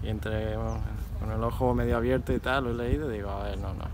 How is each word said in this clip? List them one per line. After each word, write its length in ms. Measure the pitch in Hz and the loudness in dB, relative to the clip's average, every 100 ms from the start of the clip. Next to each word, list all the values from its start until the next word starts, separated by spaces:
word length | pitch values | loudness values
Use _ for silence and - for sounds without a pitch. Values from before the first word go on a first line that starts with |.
Y 60 | 110 | -2
entre, 480 | 107 107 110 110 110 | -4 -2 0 0 0
bueno, 220 | 113 110 110 - - - | 0 -2 -2 -4 -4 -4
con 140 | - | -2
el 100 | 113 | 0
ojo 320 | 117 113 127 | 0 2 4
medio 220 | 120 120 117 | 4 4 4
abierto 380 | 117 131 123 | 4 2 2
y 60 | 127 | 0
tal, 260 | 127 131 123 | 2 0 0
lo 60 | |
he 20 | |
leído 360 | 117 120 143 151 | 0 2 0 0
y 40 | 110 | -2
digo, 140 | 110 | -2
"A 140 | 101 | -2
ver, 140 | 101 101 | -4 -2
no, 160 | 98 | -4
no". 120 | 95 76 | -4 -4